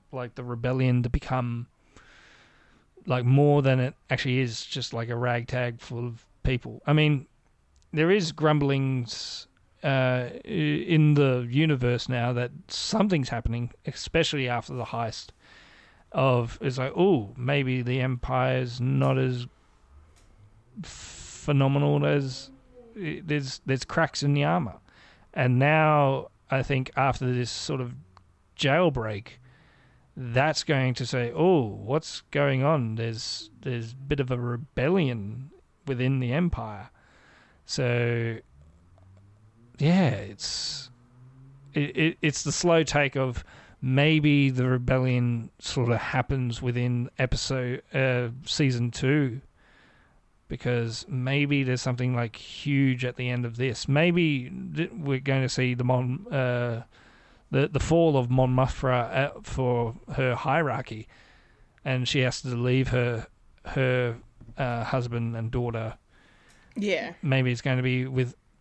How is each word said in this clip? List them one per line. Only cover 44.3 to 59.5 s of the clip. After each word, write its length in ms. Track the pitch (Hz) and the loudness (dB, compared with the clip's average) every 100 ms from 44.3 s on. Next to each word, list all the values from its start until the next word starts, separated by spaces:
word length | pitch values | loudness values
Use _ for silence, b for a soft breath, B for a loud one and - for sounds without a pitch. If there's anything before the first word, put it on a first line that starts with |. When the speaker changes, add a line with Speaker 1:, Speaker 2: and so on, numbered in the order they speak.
| 147 139 | 6 4
Speaker 1:
the 160 | 127 127 | 2 2
rebellion 840 | 127 123 131 127 123 120 120 113 - | 2 2 2 2 2 2 0 -4 -12
sort 300 | - - 117 | -6 -2 0
of 60 | 113 | 0
happens 640 | - 135 123 139 123 113 | 0 -2 -2 -2 -2 -4
within 480 | 123 120 123 123 123 - | -4 -2 0 0 -2 -2
episode, 640 | 131 - - 135 131 127 - | -2 -2 -2 -4 -2 -6 -6
uh, 340 | 139 131 123 123 123 - | 0 2 2 -2 -6 -6
season 460 | - 143 123 120 | 0 2 2 0
two, 500 | - 131 147 139 120 - b b b b b b b _ _ - | 0 2 2 2 -4 -12 b b b b b b b _ _ -12
because 580 | 135 131 123 117 113 - | -6 -2 0 -2 -6 -6
maybe 540 | 127 127 139 143 143 | -4 0 0 2 2
there's 180 | 131 127 | 0 0
something, 320 | 135 123 123 123 | -2 -2 0 0
like, 200 | 117 - | -2 -6
huge 680 | - - - 139 135 127 | -16 -8 0 4 4 2
at 120 | 127 - | -2 -4
the 140 | 123 | -4
end 160 | 123 120 | -2 -4
of 100 | 113 | -2
this. 300 | 131 113 - | -4 -2 0
Maybe 640 | 139 170 170 165 139 127 127 127 147 | 4 4 4 2 0 -4 -10 -8 -4
th-, 160 | 175 | -4
we're 280 | 220 143 135 | -4 -4 -2
going 220 | 139 135 | 0 0
to 80 | 127 | 0
see 240 | - 127 | 0 -2
the 100 | 123 | 0
Mon, 420 | 127 127 123 131 208 | 0 0 0 -4 -4
uh, 520 | 143 127 123 120 113 - b b b b b _ | -2 -2 -2 -2 -4 -10 b b b b b _
the, 160 | 131 143 | 0 0
the 100 | 143 | 0
fall 380 | - 165 165 139 | 2 4 6 4
of 120 | 123 | 2
Mon 240 | 131 131 127 | 2 4 4
Mothma, 600 | 131 - 135 127 117 123 | 2 0 0 0 0 0
uh, 160 | 139 - | -2 -4
for 540 | - | -10